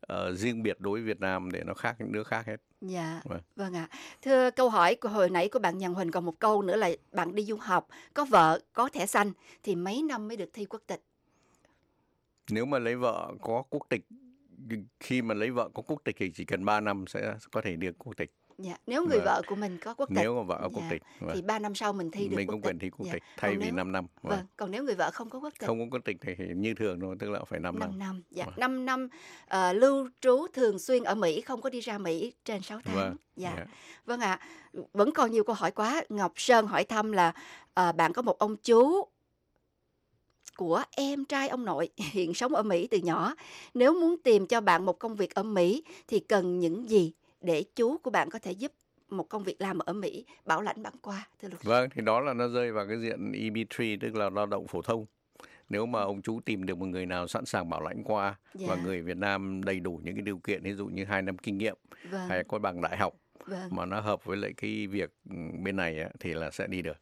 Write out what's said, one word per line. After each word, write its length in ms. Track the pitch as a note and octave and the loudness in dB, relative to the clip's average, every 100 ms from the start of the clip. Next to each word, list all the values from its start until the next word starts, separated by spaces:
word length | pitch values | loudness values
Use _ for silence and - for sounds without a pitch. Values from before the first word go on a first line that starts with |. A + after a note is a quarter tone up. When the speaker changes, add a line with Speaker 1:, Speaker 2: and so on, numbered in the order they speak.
Speaker 1:
ờ, 340 | - F#2 F#2 | -6 -4 -2
riêng 280 | F2+ A2+ A2+ | 0 -2 0
biệt 180 | A2 F#2 | -2 -2
đối 120 | G2 G#2 | -2 -2
với 20 | A2+ | -2
Việt 140 | G2 | -2
Nam 300 | F#2+ F#2 F#2 | 0 -2 -2
để 100 | F2+ E2+ | -6 -6
nó 80 | |
khác 220 | F2 A#2 A#2 | -4 -4 -4
những 140 | G#2+ | -4
nước 140 | G#2 G#2+ | -6 -2
khác 200 | A2+ A2+ | -4 -4
hết. 100 | G#2+ _ _ | -10 _ _
Speaker 2:
Dạ, 400 | F#3+ F3+ D#3+ E3 | -8 -6 -6 -8
Speaker 1:
Vâng. 160 | - E2+ - - | -8 -10 -12 -8
Speaker 2:
vâng 180 | G3 F3 | -6 -6
ạ. 120 | D#3+ - - - | -8 -12 -18 -10
Thưa 280 | - C4 B3+ | 4 4 4
câu 180 | B3 B3+ | 4 4
hỏi 240 | A3 F3 | 6 6
của 140 | A#3+ A3 | 4 0
hồi 220 | G#3 F3+ | 4 4
nãy 180 | F3+ F#3 | 4 2
của 100 | B3 | 2
bạn 200 | F#3+ F3+ | 0 0
Nhàn 160 | F#3+ | -2
Huỳnh 160 | F3+ F3 | -2 0
còn 140 | F3+ | -2
một 140 | E3+ D#3+ | -4 0
câu 240 | G#3+ G#3+ | 4 4
nữa 140 | G3 G3+ | 2 2
là 140 | G3 E3 _ | 2 0 _
bạn 220 | F#3+ E3+ | -4 -2
đi 100 | G3 | -2
du 120 | G#3 G#3+ | -2 -4
học, 320 | G#3+ F3+ - - - | 2 0 0 -18 -10
có 100 | - | -2
vợ, 360 | C#4+ G3+ D#3+ E3 - | 6 8 8 6 0
có 160 | - B3 | 0 0
thẻ 180 | G3 F3 | 0 0
xanh 260 | A#3 G#3 F#3 - - | 2 2 -2 -16 -14
thì 120 | - | -2
mấy 280 | F3 F3+ A3+ | -2 0 -2
năm 260 | D#4 B3+ G#3+ | -2 -2 -6
mới 80 | A3+ | -8
được 140 | F3+ | -10
thi 120 | - | -8
quốc 180 | G3+ A3 _ | -10 -10 _
tịch? 140 | F#3 _ _ _ _ _ _ _ _ _ _ _ _ _ _ - | -12 _ _ _ _ _ _ _ _ _ _ _ _ _ _ -4
Speaker 1:
Nếu 160 | G#2+ B2 | -2 0
mà 120 | C#3 | 0
lấy 180 | A#2 B2 | 0 0
vợ 360 | B2 G2 E2+ - | 0 0 -6 -10
có 200 | - A2+ C3+ | -4 -4 -2
quốc 160 | D3 - | -8 -4
tịch, 140 | A2+ - B3 C4 _ _ - C3 A2 G2+ _ | -4 -4 -20 -20 _ _ -20 -10 -8 -10 _
khi 220 | - B2+ | -2 -2
mà 120 | A2+ | 0
lấy 160 | G#2 A2 | 0 0
vợ 180 | B2 A2+ | 0 -2
có 80 | - | -6
quốc 180 | - D3+ | -6 -6
tịch 120 | - G#2+ | -6 -4
thì 120 | F#2+ | -6
chỉ 100 | - | -6
cần 200 | - G2 | -4 -2
ba 160 | G2 G#2+ | 2 2
năm 240 | G#2+ G2+ F#2 | 2 -2 -4
sẽ 280 | G#2 G#2+ G#2+ - | -6 -6 -6 -6
có 80 | A2 | -4
thể 160 | A2 E2+ | -4 -4
được 220 | F2+ E2+ | -4 -6
quốc 180 | - G#2+ | -14 -8
tịch. 140 | D#2+ _ _ - | -8 _ _ -14
Speaker 2:
Dạ, 140 | F#3+ F3 - | -12 -12 -4
nếu 200 | B3+ E4+ | -2 4
người 120 | C4 | 4
Speaker 1:
Vâng. 60 | |
Speaker 2:
vợ 180 | G3 - - | 4 0 0
của 80 | G3+ | -4
mình 220 | G#3 F3+ | -4 -6
có 160 | A3 | -10
quốc 120 | A#3 - | -6 -2
tịch. 80 | F#2 | 2
Speaker 1:
Nếu 140 | A2 A#2+ | 2 0
mà 60 | |
vợ 160 | G2 E2+ | -2 -4
có 60 | F#2 | -4
quốc 140 | - | -6
Speaker 2:
Dạ, 60 | E3 | -4
Speaker 1:
tịch, 120 | E2 - - | -6 -8 -10
Speaker 2:
thì 60 | E3+ | -6
Speaker 1:
vâng. 200 | E3 F3+ | -4 -2
Speaker 2:
ba 120 | A3 | -2
năm 160 | G#3 | -2
sau 180 | G3 G#3+ | -4 -2
mình 180 | G3+ E3 | -2 -4
thi 180 | G3 G3+ | -4 -2
được 80 | F#3+ | -2
Speaker 1:
Mình 100 | G3 | -2
Speaker 2:
quốc 80 | - | -2
Speaker 1:
có 60 | G2+ | -2
quyền 100 | F2 | -2
Speaker 2:
tịch. 40 | |
Speaker 1:
thi 80 | F#2 | -6
quốc 160 | - G2 | -8 -8
Speaker 2:
Dạ. 60 | |
Speaker 1:
tịch 100 | E2+ - - | -8 -10 -4
thay 140 | G#2 | -2
Speaker 2:
Còn 80 | G2+ | 0
Speaker 1:
vì 40 | F#2+ | 0
Speaker 2:
nếu, 80 | |
Speaker 1:
năm 180 | F2 F#2 | -2 -2
năm. 140 | F#2+ F2+ _ | -4 -6 _
Vâng. 140 | - G3+ | -4 -4
Speaker 2:
vâng, 100 | F#3 - | -4 -8
còn 140 | G3+ | -6
nếu 140 | G3+ | -4
người 100 | C#4 | -4
vợ 160 | F#3+ D#3+ | 0 -2
không 200 | - A3+ | -2 -10
có 80 | B3+ | -10
quốc 140 | D4+ - | -12 -8
tịch. 80 | F3 | -4
Speaker 1:
Không 120 | A2+ | -4
có 60 | A#2 | -2
quốc 140 | B2 | -6
tịch 120 | - F#2 | -6 -8
thì 140 | - F2+ F2+ F2+ | -8 -8 -6 -2
như 180 | G#2+ | -2
thường 260 | A2 G#2+ F2 | 0 -2 -2
thôi, 160 | F#2+ F#2+ | -6 -8
tức 120 | G2+ | -6
là 140 | G2+ | -6
phải 160 | - - | -6 -6
năm 180 | F2 F2 | -6 -4
Speaker 2:
Năm 120 | G#3 | -6
Speaker 1:
năm. 80 | F#3+ | -6
Speaker 2:
năm, 240 | G3 F#3 - | -8 -10 -12
dạ. 140 | - | -10
Speaker 1:
Vâng. 100 | F3 - | -10 -4
Speaker 2:
Năm 280 | B3+ C4 B3+ | -2 -2 -2
năm, 220 | C4 C4 - - - - | -2 -4 -12 -20 -20 -4
ờ, 260 | - F3+ | 0 2
lưu 360 | F#3+ C4 C#4 C4 _ | 6 6 6 -2 _
trú 260 | B3+ B3+ F4 | 4 4 4
thường 260 | - A#3+ F#3+ | 2 2 2
xuyên 260 | - B3+ | 2 2
ở 100 | A#3+ | 4
Mỹ, 260 | G#3 F#3 D#3 | 2 2 0
không 200 | - B3+ | -4 -6
có 100 | C4+ | -4
đi 100 | B3+ | -6
ra 180 | A#3 G#3 | -6 -6
Mỹ 340 | F#3 E3 A3+ - | -2 -2 -4 -8
trên 180 | - G#3+ | -8 -8
sáu 180 | F#3+ G#3+ | -6 -10
tháng. 100 | - F#3+ | -4 -2
Speaker 1:
Vâng, 200 | F#3+ F3+ _ - | -2 -4 _ -10
Speaker 2:
Dạ. 180 | F3+ E3+ | -8 -8
Speaker 1:
dạ. 100 | F2 - - - - | -10 -16 -20 -20 -6
Speaker 2:
Vâng 140 | A#3+ | -2
ạ. 200 | A3 F#3 - - - C#3+ - | -2 -2 -6 -20 -16 -14 -10
Vẫn 200 | G3 G#3+ | 2 4
còn 180 | D#4 B3 | 6 4
nhiều 140 | A3+ | 4
câu 100 | G#3 | 2
hỏi 160 | G#3+ F3 | 2 0
quá. 320 | - G#3+ - - | 0 0 0 -2
Ngọc 240 | G#3 F#3 - | -2 -2 -2
Sơn 300 | - A#3+ A3 | 6 6 6
hỏi 180 | E3 | 2
thăm 280 | F#3 A3 G#3+ | 0 0 0
là, 200 | G#3 E3+ - - - - | 4 4 2 -14 -20 -6
ờ, 180 | - F#3 | 2 4
bạn 200 | E3 D#3+ | 6 4
có 100 | F3 | 4
một 160 | A#3+ F3+ | 0 2
ông 180 | G#3 G#3+ | 2 0
chú 500 | - A3+ C4 F#4 - _ _ _ _ _ _ _ _ _ _ _ _ _ - - | 6 8 8 6 0 _ _ _ _ _ _ _ _ _ _ _ _ _ -20 -6
của 260 | F3+ E3+ - - | 2 2 2 -2
em 280 | C#4 C#4+ | -2 -2
trai 240 | C4+ C#4+ C4+ | -2 0 0
ông 160 | B3+ | -2
nội 240 | A#3 D3 E3 _ | -2 -2 -2 _
<laughs> 160 | F3 | -6
hiện 220 | F#3 F3 | -2 -2
sống 200 | F#3 B3 | 0 2
ở 80 | D4+ | 2
Mỹ 240 | G#3+ F3 F3 | 2 2 2
từ 120 | G#3 | 0
nhỏ. 360 | E3+ D#3+ - D4+ - - - | 2 2 0 -2 -12 -18 -8
Nếu 180 | B3 B3 E4+ | 6 6 8
muốn 160 | E4 E4+ | 4 4
tìm 220 | - G#3 F#3+ | 6 6 6
cho 140 | A#3 | 2
bạn 240 | G3+ E3+ F#3 | 6 4 4
một 120 | F3 | -2
công 180 | A#3 G#3+ | -4 -2
việc 180 | F#3 | -2
ở 80 | - | 0
Mỹ 400 | G#3+ G3+ F3 A#3+ - - - | 0 4 4 4 -2 -20 -2
thì 120 | G#3+ | -2
cần 400 | - G#3 F3+ F3+ | 4 2 4 2
những 300 | E3+ F3 A#3+ | 0 0 4
gì 220 | A3 E3 - _ _ | 4 4 0 _ _
để 240 | F3 D#3+ - - | 0 0 0 0
chú 220 | A#3 D#4 | 2 2
của 120 | - | 0
bạn 200 | G3+ - | 2 2
có 80 | A3+ | -2
thể 140 | G3 | -8
giúp 200 | F#3 C#4 _ _ _ _ | -6 -8 _ _ _ _
một 200 | F#3+ - | -8 -6
công 140 | G#3+ | -6
việc 160 | F#3+ - | -6 -4
làm 180 | G3 F#3 | -4 -2
ở 140 | - | -4
Mỹ 320 | G3 F#3+ - B3 - | -4 -4 -8 -16 -20
bảo 180 | - D#3+ | -2 -2
lãnh 200 | G#3 - | 0 -4
bạn 100 | G#3 - | -8 -14
qua, 260 | - G3 G#3 _ | -10 -10 -10 _
thưa 60 | G3 | -14
luật 140 | F3+ | -8
sư? 60 | G#2 | 4
Speaker 1:
Vâng, 200 | A#2+ B2+ | 4 4
thì 80 | C3 | 0
đó 180 | A2 A2+ | 2 2
là 140 | C#3+ | 2
nó 140 | A#2+ A#2+ | 0 0
rơi 240 | A#2+ A#2+ | 2 0
vào 140 | G#2+ G2+ | 0 -2
cái 100 | A2+ | -2
diện 320 | A2+ A2 G2+ | -4 -4 -6
E 180 | G#2 A2 | -4 -4
B 60 | G#2+ A2 | -2 -4
three, 260 | - A#2 G#2 | -2 -2 -2
tức 140 | A2+ | -4
là 160 | A2 G2+ | -2 -2
lao 160 | G2 G#2 | 0 -2
động 200 | G2+ F#2 | -2 -4
phổ 160 | A2+ | -8
thông. 240 | A#2+ A2+ G#2+ _ _ _ - - _ | -2 -4 -4 _ _ _ -20 -20 _
Nếu 180 | G2+ A2+ | -4 0
mà 140 | A#2+ | 0
ông 220 | G2 G2+ | 0 -2
chú 180 | G2 A2+ | -4 -6
tìm 220 | - G#2+ F#2 | -2 -4 -2
được 120 | F2+ | -4
một 80 | F#2+ | -4
người 200 | F2+ F2+ | -4 -4
nào 200 | F2+ F2 | -4 -4
sẵn 160 | - F2 | -6 -2
sàng 240 | G#2 E2+ | -2 -2
bảo 100 | D#2+ | -4
lãnh 240 | D#2 F#2+ | -4 -6
qua 300 | G#2+ G#2+ G2 G2+ _ | -2 0 0 -4 _
Speaker 2:
Dạ. 120 | - F3 | -10 -4
Speaker 1:
và 80 | F#2 | -2
người 180 | F2 F#2 | -2 -4
Việt 140 | E2+ F2 | -4 -2
Nam 460 | G2+ G2 F#2+ F#2+ | 0 0 -2 -4
đầy 160 | F#2+ F#2+ | -2 -2
đủ 200 | F2+ E2 | -4 -6
những 100 | D#2+ | -8
cái 80 | G2+ | -6
điều 160 | G2+ F#2+ | -6 -6
kiện, 240 | - A2 | -4 -4
ví 100 | F#2 | -4
dụ 140 | G2+ G2+ | -6 -6
như 180 | F#2 | -6
hai 180 | G2 G2+ | -2 -2
năm 160 | F#2+ F#2 | -2 -4
kinh 200 | - G2 | -4 -2
nghiệm 180 | A2 G2 _ - F3 | -2 -4 _ -20 -10
Speaker 2:
Vâng. 180 | F#3+ F3+ | -8 -2
Speaker 1:
hay 160 | F2+ F2+ | -2 -2
có 100 | G#2+ | -2
bằng 220 | G2+ F2 | -2 -2
đại 140 | E2 F#2 | -4 0
học 180 | F#2+ - _ _ - | -2 -2 _ _ -12
Speaker 2:
Vâng. 220 | F#3 F#3 | -10 -8
Speaker 1:
mà 160 | F#2 F2+ | -6 -4
nó 140 | G2 | -4
hợp 240 | G#2+ G2+ | -2 -2
với 120 | - F#2+ | -2 -6
lại 160 | G2+ - | -6 -6
cái 300 | G#2+ G#2+ G2+ | -6 -6 -4
việc, 240 | G2+ E2 _ - | -4 -6 _ -14
ừ, 60 | F#2 D#2+ - | -10 -8 -6
bên 140 | F#2+ G2 | -4 0
này 240 | E2+ D#2+ | -2 -2
á, 80 | D#2+ - | -8 -8
thì 140 | F#2 | -6
là 160 | D#2+ D#2+ | -4 -6
sẽ 160 | - F#2+ | -6 -6
đi 160 | F#2 | -4
được. 140 | E2 D2+ | -6 -8